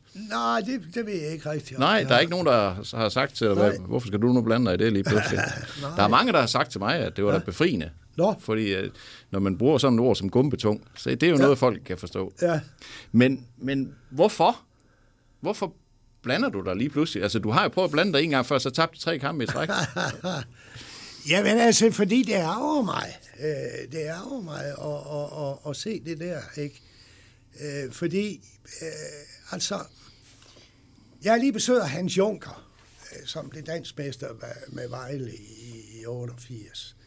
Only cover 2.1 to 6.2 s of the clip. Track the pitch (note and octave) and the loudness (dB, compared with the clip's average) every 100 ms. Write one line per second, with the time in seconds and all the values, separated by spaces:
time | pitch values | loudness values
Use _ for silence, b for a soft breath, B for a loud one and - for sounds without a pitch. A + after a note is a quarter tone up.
2.1 | B2 E3 F3+ D#3 A#2 G2 F#2 - A#2 G#2+ | 4 4 2 4 4 4 -2 -6 -2 0
3.1 | B2+ C#3+ - A2 G2 G#2 G2 F#2 B2 A#2 | 0 -2 0 2 4 4 2 -2 -4 -2
4.1 | G2+ B2 B2+ A2+ A2+ A2 F2+ A2+ G2 F#2+ | 2 4 4 4 2 2 2 2 2 2
5.1 | G#2 - - - - - - C#3+ F3 G#3 | 2 2 0 -2 -6 -10 -10 -4 2 6
6.1 | A#2+ | 6